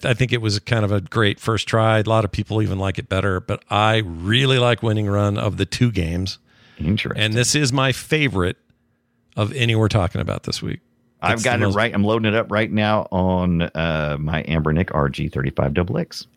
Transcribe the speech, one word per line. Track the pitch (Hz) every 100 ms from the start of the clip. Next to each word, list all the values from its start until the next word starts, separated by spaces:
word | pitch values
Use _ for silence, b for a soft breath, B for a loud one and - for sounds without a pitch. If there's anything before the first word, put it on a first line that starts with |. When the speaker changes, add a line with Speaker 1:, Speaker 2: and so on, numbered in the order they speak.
Speaker 1:
I | 143
think | 120 127
it | 123
was | 110 101
kind | - 120
of | 104
a | 101
great | 95 117 104 104
first | - 107 -
try. | 113 110 110
A |
lot | 107 113 104
of |
people | - 107 107
even | 104 95
like | 98 92
it | -
better, | 95 98 92
but | - - -
I | 101 107 110
really | 101 82 90 117 135 131
like | 123 120
Winning | 113 107 104
Run | 101 101 101
of | 110 92
the | 98
two | - 123
games. | 101 82 87 95 - b b b -
Speaker 2:
Interesting. | - 107 - -
Speaker 1:
And | 107
this | 110 120 147
is | 139
my | 135 135
favorite | 120 - 156 143 95 90 - _ _ _ _ _ _ _ -
of | 107
any | 139 117 110
we're | 107
talking | 110 87 -
about | - 50
this | - -
week. | - - _ _ _ _
Speaker 2:
I've | 90 117
Speaker 1:
It's |
Speaker 2:
got | 127 123
Speaker 1:
the |
Speaker 2:
it | 101
Speaker 1:
most | 101
Speaker 2:
right. | 113
I'm | 101
loading | 101 113 110
it | 110
up | 104
right | 104 110
now | 101 107 107 -
on, | 92 92 92 90 85
uh, | 85 - 82 78 76 73
my | 76 82
Anbernic | - 80 78 78 92
R | - 71
G | 67 73
thirty-five | 71 67 - 71
double | 71 90 165
X. | 175 - -